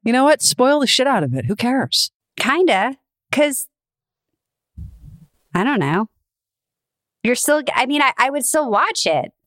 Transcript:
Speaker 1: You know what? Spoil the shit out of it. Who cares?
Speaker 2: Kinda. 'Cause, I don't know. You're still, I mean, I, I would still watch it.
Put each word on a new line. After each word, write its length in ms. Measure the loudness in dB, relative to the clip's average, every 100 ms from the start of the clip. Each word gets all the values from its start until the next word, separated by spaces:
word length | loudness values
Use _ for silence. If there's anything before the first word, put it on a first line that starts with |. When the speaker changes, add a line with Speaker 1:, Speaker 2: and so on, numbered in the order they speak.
Speaker 1:
You 100 | -2
know 100 | 2
what? 180 | 4 2
Spoil 380 | 0 2 2 2
the 80 | 2
shit 180 | 2 2
out 180 | 2
of 120 | 0 -2
it. 100 | -4
Who 100 | -2
cares? 540 | -2 -2 -2 -2 -4 _ _ -6
Speaker 2:
Kinda. 600 | -2 0 2 2 0 -4 _ _ _
'Cause, 360 | -2 -2 -2 -10 _ _ _ _ _ _ _ _ _ _ -20 -18 -20 -20 -20 -20 _ _
I 100 | -4
don't 160 | -2 0
know. 280 | 0 -2 -4 _ _ _ _ _ _ _ _ _ _ _
You're 120 | -2 -2
still, 260 | 0 0 0 -2
I 100 | 0
mean, 160 | 0
I, 120 | 0 0
I 120 | 0
would 160 | -2 -2
still 240 | -2 0
watch 360 | 0 0 -2 -2
it. 260 | -2 -4 -12